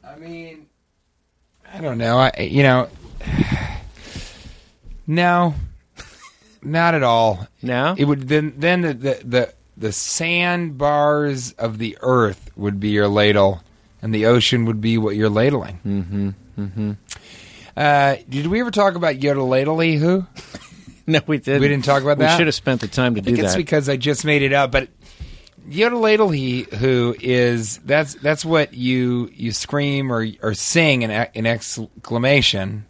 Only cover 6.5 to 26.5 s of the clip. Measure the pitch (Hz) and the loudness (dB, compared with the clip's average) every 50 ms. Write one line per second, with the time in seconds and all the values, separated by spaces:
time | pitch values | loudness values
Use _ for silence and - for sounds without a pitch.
6.5 | _ _ - - 156 165 170 170 165 156 131 120 117 113 113 110 101 87 95 - | _ _ -10 -4 0 2 2 2 2 2 4 4 4 4 4 2 2 -2 -6 -14
7.5 | _ _ - 123 123 123 135 160 185 190 143 143 147 139 131 127 147 151 151 151 | _ _ -6 -4 -2 0 0 -2 0 0 0 0 0 -2 0 0 0 0 0 -2
8.5 | 120 139 147 170 180 180 175 160 139 113 127 139 127 - - 120 117 127 120 - | -6 -2 0 0 2 2 0 -2 -4 -2 -2 -4 -4 -4 -6 -2 0 0 0 0
9.5 | - _ _ _ _ - 110 110 98 - - - - - 165 165 175 175 175 180 | -6 _ _ _ _ -6 -6 -4 -4 -4 -4 -4 -4 -2 -2 0 0 0 0 0
10.5 | 175 175 175 165 143 131 147 147 147 147 147 147 147 147 147 147 139 131 123 117 | 0 -2 -4 -6 -4 -2 0 0 2 2 2 2 2 2 0 -2 -2 -4 -6 -10
11.5 | - - 117 117 110 107 117 110 - - - 127 127 123 113 104 95 - - - | -8 -6 -4 -4 -4 -4 -6 -6 -6 -4 0 2 4 4 4 2 0 -4 -14 -20
12.5 | - - 101 104 101 98 101 107 104 104 104 101 101 104 104 104 104 104 98 98 | -12 -4 -4 -4 -2 -2 -2 0 2 2 2 4 4 4 6 6 6 6 4 4
13.5 | 95 87 - _ _ _ _ _ _ _ - 110 110 107 107 113 120 123 110 - | 2 -2 -12 _ _ _ _ _ _ _ -6 -4 -2 2 4 4 4 4 4 2
14.5 | - 120 117 113 110 107 104 113 113 113 110 107 101 104 110 110 104 107 117 139 | 0 0 0 0 -2 0 0 0 0 2 0 0 0 0 0 2 2 2 2 2
15.5 | 143 127 95 - 95 87 - 101 101 101 92 87 101 101 101 98 95 - - - | 2 0 -6 -8 -14 -10 -6 -4 -4 -4 -4 -4 -4 -4 -4 -4 -6 -8 -16 -16
16.5 | - - 101 98 92 110 107 104 104 101 _ - - - - - - - - - | -10 -8 -8 -8 -6 -6 -6 -6 -6 -8 _ -14 -14 -14 -14 -20 -20 -20 -20 -20
17.5 | - - - - _ - 147 147 147 143 143 139 139 131 - - 127 139 147 165 | -20 -20 -20 -14 _ 0 2 4 4 6 4 4 2 -2 -6 -8 -6 -4 -2 -2
18.5 | 190 226 247 240 190 208 202 196 175 175 170 165 143 131 135 147 143 139 131 127 | -2 -2 -2 -2 0 2 2 2 2 0 -2 -2 -2 0 0 0 0 0 0 2
19.5 | 131 131 139 147 160 160 165 165 160 147 151 170 185 190 185 - _ - - - | 2 2 2 0 0 0 2 2 2 2 2 2 2 0 -2 -6 _ -20 -20 -18
20.5 | - - - - - - - - - _ _ - 160 151 - - 156 139 - - | -20 -20 -20 -20 -20 -20 -20 -20 -20 _ _ -2 -2 -2 0 -2 -4 -4 -2 0
21.5 | 135 143 135 143 143 139 123 143 139 139 131 143 147 135 151 156 165 170 170 156 | 0 2 2 2 2 0 2 2 2 2 2 2 2 2 4 2 4 4 2 0
22.5 | 139 - - - 131 117 - 98 - - 127 123 120 104 98 110 120 113 104 95 | 0 -2 -2 -2 -2 -2 -4 -4 -2 0 0 0 0 -2 0 0 0 2 2 2
23.5 | 90 190 165 - 156 151 139 135 139 131 123 147 143 - - 151 151 147 139 135 | 2 0 0 0 0 0 0 0 -4 -2 -2 -2 -2 -2 0 2 2 2 2 2
24.5 | 139 143 143 131 120 135 131 - _ _ - - - _ - - - - - - | 2 2 2 2 0 -2 -2 -4 _ _ -20 -20 -18 _ -18 -18 -18 -20 -20 -20
25.5 | _ - - - 143 170 214 240 240 240 220 214 214 214 220 190 160 139 131 127 | _ -20 -18 -10 -2 0 0 0 2 2 2 2 4 4 4 2 2 -2 -2 -2